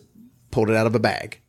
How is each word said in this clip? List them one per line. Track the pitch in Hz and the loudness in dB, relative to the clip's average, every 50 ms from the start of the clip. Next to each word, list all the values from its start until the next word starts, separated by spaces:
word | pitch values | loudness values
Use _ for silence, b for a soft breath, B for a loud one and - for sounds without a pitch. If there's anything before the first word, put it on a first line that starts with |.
| - _ _ - - - _ _ _ _ | -10 _ _ -20 -20 -20 _ _ _ _
pulled | - 123 110 104 | -2 0 2 2
it | 110 | 2
out | 110 110 | 2 2
of | 113 110 | 2 2
a | 117 | 0
bag. | 110 107 - - - 110 - - _ | 0 0 -2 -2 -6 -10 -14 -18 _